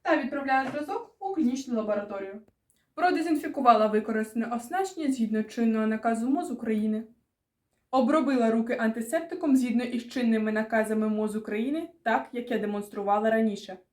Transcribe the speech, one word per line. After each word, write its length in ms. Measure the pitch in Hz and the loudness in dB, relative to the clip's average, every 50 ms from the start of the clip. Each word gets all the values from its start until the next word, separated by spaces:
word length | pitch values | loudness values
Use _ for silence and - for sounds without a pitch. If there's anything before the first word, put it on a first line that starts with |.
та 160 | _ 359 320 | _ 2 2
відправляю 520 | 285 254 254 294 285 277 269 269 269 269 - | 2 2 -2 -4 -4 -2 0 0 0 0 -2
зразок 440 | - 294 302 330 403 466 453 - _ _ | -6 -6 -6 -6 -6 -8 -8 -10 _ _
у 140 | 392 392 381 | -6 -4 -2
клінічну 420 | 320 277 247 254 269 - 247 240 | 0 0 0 0 -2 -4 -4 -4
лабораторію. 640 | 220 214 208 208 202 208 202 202 196 196 190 202 220 - _ _ _ _ _ _ _ _ _ _ | -2 0 0 -2 -2 -4 -6 -8 -10 -10 -10 -12 -16 -18 _ _ _ _ _ _ _ _ _ _
Продезінфікувала 920 | - 349 359 294 330 320 339 311 285 - 302 277 285 240 247 226 214 214 | 0 2 2 2 2 0 0 -2 -2 -2 -4 -4 4 6 6 6 8 6
використане 680 | 214 208 214 214 - 220 220 220 214 - 233 226 226 240 | 4 2 0 0 0 -2 -2 -2 -2 -4 -4 -4 -2 -4
оснащення 560 | 233 - - 349 381 392 381 - 330 311 269 | -6 -6 -4 -2 -2 -2 -2 -4 -4 -2 -2
згідно 320 | 262 247 226 208 214 214 214 | 0 0 0 0 0 -2 -2
чинного 440 | - - 247 233 226 220 220 220 | -4 -2 0 2 2 2 2 2
наказу 420 | 214 220 220 - 233 226 220 226 262 | 0 0 0 0 0 0 0 0 0
моз 220 | 277 349 359 349 | 0 0 0 -4
України. 520 | - - 233 226 220 214 214 220 214 220 220 - _ _ _ _ _ _ _ _ _ _ _ _ _ _ _ _ | -6 -6 -2 -2 0 0 0 0 -2 -2 -4 -10 _ _ _ _ _ _ _ _ _ _ _ _ _ _ _ _
Обробила 600 | - 262 247 233 302 320 262 277 269 254 233 226 | 2 2 4 6 4 4 4 4 2 4 4 4
руки 260 | 226 226 220 240 233 - | 2 2 2 0 0 0
антисептиком 760 | 226 220 220 233 226 - 320 330 330 - - - 330 294 262 | 0 -2 0 -2 -4 -2 -2 -4 -4 -4 -6 -2 2 4 4
згідно 280 | 254 247 247 226 240 247 | 4 4 2 0 0 0
із 260 | 240 - 233 - - | 0 -4 -6 -6 -4
чинними 420 | - 262 240 226 220 220 214 220 | -4 0 2 2 2 2 2 0
наказами 560 | 214 214 220 220 233 220 214 214 220 220 214 | 0 -2 -2 0 0 0 0 0 0 0 0
моз 280 | 214 214 214 214 208 202 | 0 0 0 -2 -2 -4
України, 540 | 214 214 - 208 214 233 269 294 320 330 - - _ _ | -6 -6 -4 -4 -2 -2 -2 -2 -4 -6 -8 -14 _ _
так, 260 | 226 226 - - - | 0 0 0 -2 -4
як 200 | - 240 233 - | -8 -8 -6 -4
я 60 | 240 | -2
демонструвала 720 | 208 208 208 208 202 202 - - 208 196 202 202 214 214 226 | -2 -2 -2 -4 -4 -6 -6 -8 -6 0 0 2 2 4 2
раніше. 480 | 220 226 226 220 202 196 - - 185 - _ _ | 2 4 2 0 0 -4 -10 -14 -16 -18 _ _